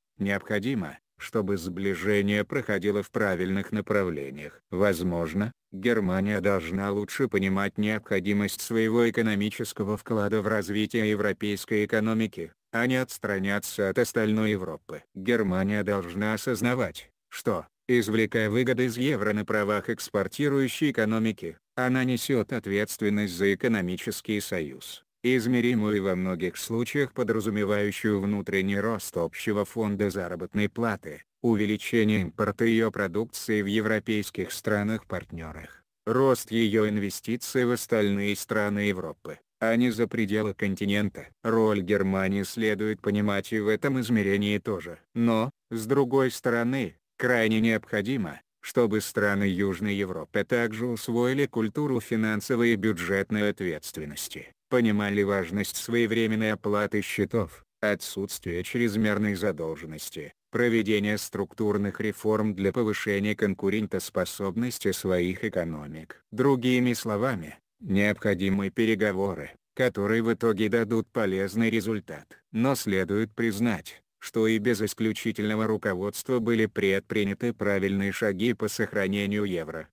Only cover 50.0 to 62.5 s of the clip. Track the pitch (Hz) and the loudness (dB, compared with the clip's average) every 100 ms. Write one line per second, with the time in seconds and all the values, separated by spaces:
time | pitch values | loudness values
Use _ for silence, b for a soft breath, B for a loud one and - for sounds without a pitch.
50 | 95 82 76 104 98 123 117 110 123 117 | -2 -6 -4 -2 0 0 0 -2 -4 -4
51 | - 117 123 135 139 120 110 - 147 127 | -2 0 2 2 0 0 -2 -2 -2 -2
52 | - 113 110 107 - 120 117 110 110 87 | -2 0 0 0 0 2 4 4 2 0
53 | 87 98 98 107 104 - 92 76 - - | 0 0 0 0 0 0 -4 -6 -8 -10
54 | 73 73 - - - _ - 127 113 104 | -10 -8 -10 -12 -18 _ 0 2 4 2
55 | 101 101 98 98 82 101 98 - - 120 | 2 2 2 2 0 -4 -4 -6 -2 0
56 | 113 113 110 110 110 107 104 104 104 104 | 2 2 0 0 0 -2 -2 0 0 -2
57 | - - 98 117 87 - - _ 107 101 | -2 -2 0 0 -4 -8 -20 _ -2 -2
58 | - - 98 - - 85 90 123 117 104 | -4 -8 -8 -8 -6 -6 -4 0 0 2
59 | 107 104 104 95 101 80 80 78 80 78 | 2 2 0 0 -2 -2 -6 -8 -10 -12
60 | - 82 73 - _ 113 120 113 101 104 | -12 -12 -14 -16 _ 0 2 2 2 2
61 | 104 107 - 98 95 - 107 101 101 - | 2 -2 -4 -6 -4 -2 0 2 0 -2
62 | 110 - 107 107 107 | -4 -2 0 2 0